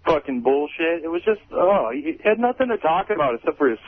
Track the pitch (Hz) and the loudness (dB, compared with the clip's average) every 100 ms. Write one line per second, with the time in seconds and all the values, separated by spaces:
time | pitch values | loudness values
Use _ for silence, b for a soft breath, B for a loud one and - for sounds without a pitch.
0 | - 151 - 127 123 143 147 - 165 170 | -2 -2 0 -2 2 0 -2 -4 -2 -2
1 | 165 170 220 208 - 170 185 202 113 135 | -4 -2 -2 -2 -4 0 2 2 0 -4
2 | 151 165 208 214 240 254 254 214 156 175 | -6 -2 0 2 0 0 -2 0 0 0
3 | 196 208 139 117 - 147 139 110 | 0 0 0 0 -4 0 0 0